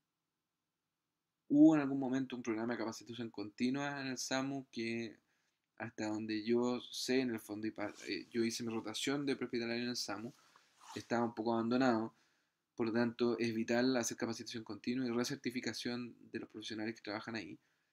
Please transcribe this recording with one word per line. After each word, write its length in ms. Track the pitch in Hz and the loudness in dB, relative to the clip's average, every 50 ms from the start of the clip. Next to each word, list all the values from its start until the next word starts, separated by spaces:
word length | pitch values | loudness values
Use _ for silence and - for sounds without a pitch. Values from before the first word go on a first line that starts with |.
| _ _ _ _ _ _ _ _ _ _ _ _ _ _ _ _ _ _ _ _ _ _ _ _ _ _ _ _ _ - | _ _ _ _ _ _ _ _ _ _ _ _ _ _ _ _ _ _ _ _ _ _ _ _ _ _ _ _ _ 4
hubo 260 | 143 147 151 160 160 | 8 10 10 10 10
en 60 | 151 | 8
algún 160 | 143 135 139 139 | 4 2 0 0
momento 380 | 135 123 131 135 131 127 127 | 0 0 0 0 0 -2 -6
un 60 | 120 | -4
programa 320 | 120 120 110 110 113 120 120 | -2 -2 -2 0 0 -2 -2
de 40 | 110 | -2
capacitación 520 | 107 113 110 - 107 - 113 120 117 113 | -2 -4 -6 -8 -10 -12 -10 -8 -8 -8
continua 720 | - - 104 107 - - 120 127 131 143 143 143 143 139 | -6 -8 -8 -8 -4 -2 0 0 0 0 -2 -4 -4 -6
en 80 | 135 135 | -6 -6
el 100 | 127 120 | -6 -6
samu 480 | - - 135 131 135 139 139 139 131 - | -4 -2 0 0 0 -2 -4 -6 -8 -8
que, 460 | - 117 113 113 117 117 117 107 - - _ _ _ _ _ _ _ _ _ _ _ - | -6 -4 -2 -2 -2 -2 -4 -6 -10 -14 _ _ _ _ _ _ _ _ _ _ _ -10
hasta 280 | 113 113 - - 110 | -10 -8 -6 -4 -2
donde 380 | 110 107 107 110 110 110 107 107 | -2 -2 -2 -2 -2 -4 -2 2
yo 360 | 113 117 120 123 123 123 120 | 4 4 4 4 2 0 -2
sé, 380 | - - - - - - 127 131 | -6 -8 -8 -4 0 2 2 2
en 100 | 131 123 | 2 2
el 100 | 113 107 | -2 -4
fondo, 260 | - - 104 107 107 | -6 -8 -6 -4 -4
y 40 | 110 | -6
pa-, 240 | - - 104 98 - - - | -4 -4 -6 -6 -8 -10 -8
eh, 200 | 71 98 80 80 - | -6 -6 -6 -6 -4
yo 140 | - 117 113 | 0 0 2
hice 180 | 117 113 - | 2 0 -2
mi 100 | 123 113 | -4 -2
rotación 540 | 113 113 104 104 110 - - 135 139 147 143 | -4 -4 -4 -4 -6 -2 -2 0 0 0 0
de 100 | 139 131 | -2 -2
prehospitalario 480 | 117 123 120 - 120 117 117 117 120 123 | -2 -2 -2 -2 -2 -2 -2 -2 -2 -2
en 60 | 123 | -2
el 60 | 123 | -2
samu, 360 | - - - 101 104 110 120 - - _ _ - _ _ _ _ _ - - - | -4 -4 -4 -6 -6 -8 -10 -12 -16 _ _ -20 _ _ _ _ _ -20 -10 -10
estaba 300 | 110 - - 120 117 120 | -10 -2 0 2 2 2
un 100 | 113 113 | 2 0
poco 200 | - 110 117 117 | 0 0 2 2
abandonado, 600 | 113 113 117 123 127 135 127 117 110 113 113 - _ _ _ _ _ _ _ _ _ _ _ _ | 2 4 4 4 6 6 6 4 4 0 -2 -6 _ _ _ _ _ _ _ _ _ _ _ _
por 120 | - 120 | -2 0
lo 60 | 113 | 2
tanto, 460 | 107 120 120 117 117 - 120 120 120 - | 4 4 2 2 2 2 2 2 2 2
es 160 | 117 117 110 | 0 0 0
vital 420 | 110 113 - 120 120 127 131 131 | -2 0 2 2 4 4 4 2
hacer 200 | 123 113 - 113 | 2 0 -2 -2
capacitación 480 | - - 113 113 120 117 - - 117 110 | -2 -4 -4 -4 -6 -8 -10 -10 -10 -8
continua 420 | - 104 - - 120 123 131 131 | -10 -12 -6 -4 -2 -2 0 -2
y 40 | 120 | 0
recertificación 1040 | 113 120 123 - 143 139 - 127 117 - - 117 113 - - 127 120 123 123 117 - 104 104 110 | 0 0 0 0 -2 -4 -6 -6 -6 -4 -4 -4 -6 -4 -6 -4 -6 -6 -8 -10 -12 -16 -14 -12
de 80 | - 113 | -10 -10
los 80 | 107 - | -10 -10
profesionales 460 | - 110 107 - 110 107 107 113 113 | -12 -12 -10 -8 -6 -4 -4 -6 -6
que 60 | - | -6
trabajan 340 | - 104 101 110 - 117 113 | -8 -8 -8 -6 -6 -6 -6
ahí, 220 | 110 90 78 - - _ _ _ _ _ _ | -6 -8 -8 -12 -16 _ _ _ _ _ _